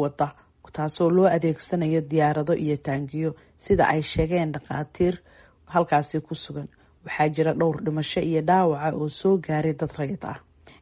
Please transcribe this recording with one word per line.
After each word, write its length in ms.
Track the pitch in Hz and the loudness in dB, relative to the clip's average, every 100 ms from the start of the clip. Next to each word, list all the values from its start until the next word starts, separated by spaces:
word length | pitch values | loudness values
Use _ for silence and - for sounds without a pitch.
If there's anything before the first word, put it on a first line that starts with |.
wada, 320 | 143 - 147 - _ _ - | 0 -2 -4 -6 _ _ -14
taasoo 360 | - 151 - 170 | -6 -6 0 2
loo 140 | 185 190 | 6 6
adeegsanayo 760 | 165 165 151 - 175 156 160 | 4 2 -2 -4 -2 0 0
diyaarado 480 | 143 156 151 151 151 | 0 2 2 2 0
iyo 240 | 170 151 143 | 0 0 -2
taangiyo, 540 | - 139 139 151 160 - _ _ | -4 -4 -4 -4 -6 -6 _ _
sida 320 | - 190 - | 0 2 4
ay 140 | 156 | 2
sheegeen 500 | 151 - 160 175 160 | -2 -2 0 0 -2
dhakhaatiir 640 | 143 - 139 151 - 180 180 _ - - _ | -4 -6 -6 -6 0 0 0 _ -20 -20 _
halkaasi 560 | - 175 165 147 147 156 | -4 0 2 2 2 -4
ku 140 | - | -6
sugan. 340 | 160 - 147 147 _ _ _ | -10 -10 -12 -12 _ _ _
Waxaa 240 | 165 - 156 | -8 -2 0
jira 240 | 156 160 160 | 2 0 2
dhowr 240 | 165 156 | 0 0
dhimasho 400 | 156 156 151 185 | -4 -4 -4 -4
iyo 200 | 165 160 | -2 0
dhaawaca 480 | 156 185 175 143 151 - | 2 4 4 2 -2 -2
oo 120 | 151 | -4
soo 280 | - 190 190 | -2 2 2
gaaray 320 | 156 151 160 | 2 0 0
dad 200 | 151 156 - | -2 -6 -4
rayid 260 | 139 196 | -6 -6
ah. 140 | - - - _ - - | -8 -12 -16 _ -20 -18